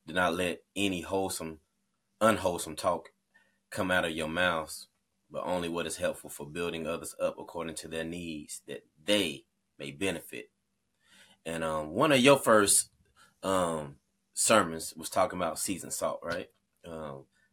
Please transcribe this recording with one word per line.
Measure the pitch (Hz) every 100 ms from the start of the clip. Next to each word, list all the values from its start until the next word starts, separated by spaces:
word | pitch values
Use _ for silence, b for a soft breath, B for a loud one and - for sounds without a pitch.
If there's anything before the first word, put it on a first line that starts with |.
| -
"Do |
not | 85 90
let | 85 90 80 _ 95
any | 101 90
wholesome, | 78 98 95 - 82 80 _ _ _ _ _ -
unwholesome | 110 101 92 87 - 76
talk | 95 85 - _ _ _ _ _ -
come | - 92
out | 90
of | 85
your | 80 78
mouths, | 85 90 82 76 - - _ _ _ _
but | 78
only | - 90 85
what | 85 80
is | -
helpful | 90 73 73
for | - 73
building | 80 85 82 78
others | 82 78 -
up | 87 -
according | - 85 82 78
to | 80
their | 80
needs, | 80 87 85 78 76 - -
that | 67 - _
they | 76 104 87 69 - _ _ -
may | 71
benefit." | 71 95 82 - 62 - _ _ _ _ _ b b b b 80
And, | 82
um, | 80 78 76
one | 92 156
of | 135
your | 131 139
first, | 127 107 98 - - _ _ _ b b
um, | 95 95 87 80 71 71 _ _ _
sermons | - - 110 85 80 - 80
was | 82
talking | - 90 90
about | 85 78
seasoned | - 87 71
salt, | - 82 -
right? | 82 87 - _ _ _
Um, | 85 80 76 67 - _ _